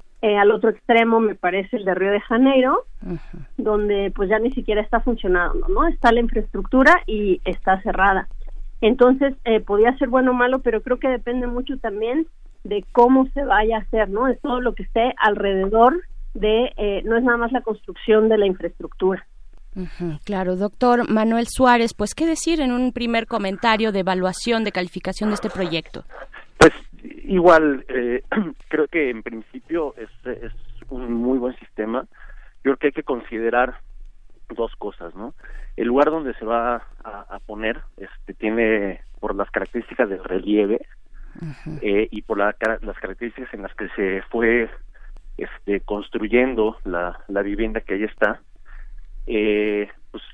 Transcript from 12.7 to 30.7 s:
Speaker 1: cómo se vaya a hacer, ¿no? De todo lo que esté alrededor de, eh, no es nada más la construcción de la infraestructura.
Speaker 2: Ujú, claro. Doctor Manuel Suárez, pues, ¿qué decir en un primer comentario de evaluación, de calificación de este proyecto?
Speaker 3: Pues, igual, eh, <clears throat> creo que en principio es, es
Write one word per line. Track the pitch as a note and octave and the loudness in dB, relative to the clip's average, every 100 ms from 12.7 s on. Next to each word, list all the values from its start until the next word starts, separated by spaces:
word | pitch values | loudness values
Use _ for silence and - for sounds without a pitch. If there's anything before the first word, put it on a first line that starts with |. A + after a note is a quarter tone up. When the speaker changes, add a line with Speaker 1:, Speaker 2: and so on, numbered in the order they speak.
| G#3 - | -6 0
Speaker 1:
cómo | - A#3+ C4 C4 | 6 6 6 4
se | C#4 | 0
vaya | C#4 G3+ G#3+ A3 | 2 2 4 0
a | |
hacer, | - A3 G3+ | 0 0 0
¿no? | G3 C4 | 0 0
De | |
todo | B3 C#4+ B3 | 0 -2 -2
lo | B3 | -2
que | - | -4
esté | F#3 A#3 B3 C4 | -2 0 0 2
alrededor | A3 G#3 G3+ F#3+ F#3+ A3 A#3+ E4+ - - - | 2 2 0 0 2 6 6 4 -2 -10 -10
de, | - G#3+ A3 B3 - | -2 2 2 0 -2
eh, | G#3 G3 | -4 -2
no | G#3+ A3+ | 0 2
es | |
nada | B3 A#3 | 2 2
más | A#3 | 0
la | B3+ | -2
construcción | - G#3+ - F3+ - A3 A3 | -4 -6 -10 -6 2 4 6
de | A3 | 4
la | G3+ | 4
infraestructura. | F#3 E3+ - E3+ - F#3 F#3 - - - - - F#3+ | 0 -6 -8 -12 -2 0 0 -6 -20 -18 -18 -14 -10
Speaker 2:
Ujú, | F3+ - F3 D3+ | -10 -6 -6 -6
claro. | - G3 F#3 F#3 | -6 -4 -2 -2
Doctor | G3+ - B3 A#3+ - | -2 2 4 4 4
Manuel | A3 A3 A3+ A#3 | 2 2 2 0
Suárez, | - B3+ A#3+ A#3 | 4 6 6 4
pues, | - G#3 | -2 -4
¿qué | - D#4+ | -2 0
decir | D#4+ - E4 | 0 0 0
en | C4 | 0
un | B3 B3+ | 0 -2
primer | A#3+ A#3+ A#3 A3+ | -2 -2 -2 0
comentario | A3+ G3+ G3+ A#3 G#3+ A3 | -2 -2 0 2 2 2
de | G3 | 0
evaluación, | F#3 F#3 F#3 F3+ A#3+ A3+ | 0 0 0 -2 0 0
de | G#3+ | 0
calificación | F#3 F3+ F#3+ - - G#3+ | -2 -4 -6 -6 -2 -2
de | G#3 | -2
este | G#3 | -4
proyecto? | F#3+ F3 D#3+ - - - - - - - - | -4 -2 -4 -6 -12 -16 -16 -16 -18 -6 6
Speaker 3:
Pues, | D#3+ - - - - - | 6 6 -6 -16 -16 -12
igual, | - F#3 E3+ E3 D#3 C3 - | -2 4 8 8 6 0 -4
eh, | B2+ A#2+ B2 - | -4 -2 -2 -2
<clears throat> | A3 F3 B2+ - | -4 -4 -8 -4
creo | D#3 D3+ | -2 0
que | E3+ C#3 | 0 -2
en | A2+ | -4
principio | A#2+ A2+ G#2+ C3 - E3 D3 - | -8 -12 -12 -16 -8 -6 -6 -8
es, | G#2+ - C3 | -16 -14 -10
es | A#2+ A#2 - - | -10 -10 -12 -12